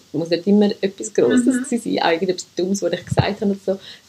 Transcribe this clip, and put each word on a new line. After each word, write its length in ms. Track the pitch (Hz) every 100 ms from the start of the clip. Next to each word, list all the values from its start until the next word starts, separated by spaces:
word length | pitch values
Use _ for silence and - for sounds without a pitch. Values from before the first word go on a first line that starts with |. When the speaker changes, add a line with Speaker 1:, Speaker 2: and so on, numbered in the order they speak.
| _
Speaker 1:
muss 160 | 143 165
nicht 140 | 170 202
immer 220 | 208 208 -
etwas 340 | 196 - 220
Grosses 320 | - 135 247 240
Speaker 2:
Mhm. 160 | 247
Speaker 1:
gewesen 300 | 254 233 185
sein, 80 | 185
auch 80 | 170
irgendetwas 360 | 165 185 180 - -
Dummes, 260 | 185 196
was 100 | 175
ich 120 | 180 -
gesagt 340 | - 175 202
habe 120 | 202
und 120 | 196
so, 140 | - 196 - -